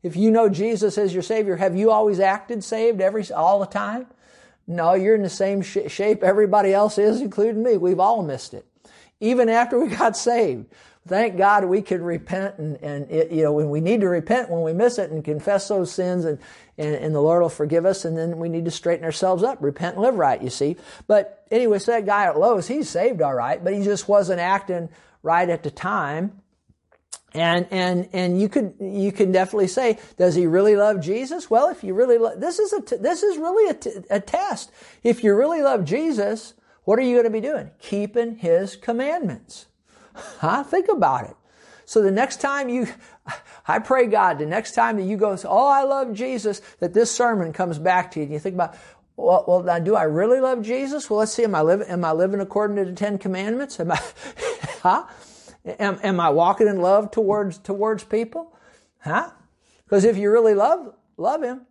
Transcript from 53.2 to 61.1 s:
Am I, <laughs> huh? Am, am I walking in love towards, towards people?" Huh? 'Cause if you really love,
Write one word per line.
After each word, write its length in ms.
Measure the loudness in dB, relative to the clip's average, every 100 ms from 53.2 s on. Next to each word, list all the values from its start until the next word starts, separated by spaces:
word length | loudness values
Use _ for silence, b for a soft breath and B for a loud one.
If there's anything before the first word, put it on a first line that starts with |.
| -4 -6 -4 -6 -6 -8
Am 140 | -4
I, 80 | -4 -4 -16 B B
<laughs> 420 | -8 B -10 -2
huh? 220 | 0 0 -2 B B B B B -14
Am, 320 | -4 -4 -2
am 180 | -2 0
I 100 | 2
walking 380 | 4 2 4 2
in 120 | 2
love 300 | 4 2 2
towards, 480 | -2 0 0 -2 -6
towards 460 | -10 -4 -2 -2
people?" 500 | -4 -4 -4 -8 -14 b b b b _
Huh? 300 | -6 -4 -4 -12 _ _ _ _ _
'Cause 160 | 4
if 120 | 4 2
you 140 | 2
really 240 | 4 4
love, 400 | 4 2 2 -2 -20 _